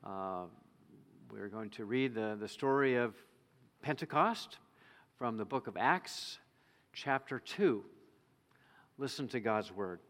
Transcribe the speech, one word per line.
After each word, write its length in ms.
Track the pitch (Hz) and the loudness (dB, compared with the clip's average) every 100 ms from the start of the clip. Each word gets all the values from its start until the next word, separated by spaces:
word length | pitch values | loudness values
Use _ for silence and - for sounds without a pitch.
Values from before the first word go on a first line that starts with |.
Uh, 400 | 104 98 95 92 87 - - _ - - - - - | -8 -4 -4 -4 -6 -12 -20 _ -20 -20 -20 -20 -14
we're 160 | 107 101 | -8 -6
going 220 | 107 107 | -6 -8
to 140 | 107 104 | -8 -2
read 280 | 127 131 | 0 0
the, 220 | 113 110 107 | 0 -2 -2
the 120 | 107 | -6
story 460 | - 139 135 139 123 | -2 2 4 6 4
of 200 | 120 - - _ _ _ - _ | 2 -2 -20 _ _ _ -20 _
Pentecost 760 | 143 147 151 143 190 226 - - _ _ - - _ _ | -4 -4 0 4 4 2 -8 -14 _ _ -20 -20 _ _
from 200 | 123 113 | -2 -2
the 80 | 101 | 0
book 220 | 131 120 | -2 -2
of 100 | 92 | 2
Acts, 600 | 123 180 - - - - _ _ _ _ _ | 4 4 0 -10 -10 -12 _ _ _ _ _
chapter 480 | - - 135 - 131 | -8 0 0 0 -8
two. 460 | - - 196 107 - - - _ _ _ _ _ _ - - - | -6 2 4 4 -2 -20 -20 _ _ _ _ _ _ -20 -20 -6
Listen 320 | 135 - 131 | -6 -4 -2
to 100 | 127 | 0
God's 320 | 110 107 104 | 2 2 2
word. 300 | 95 95 87 - | -4 -4 -4 -12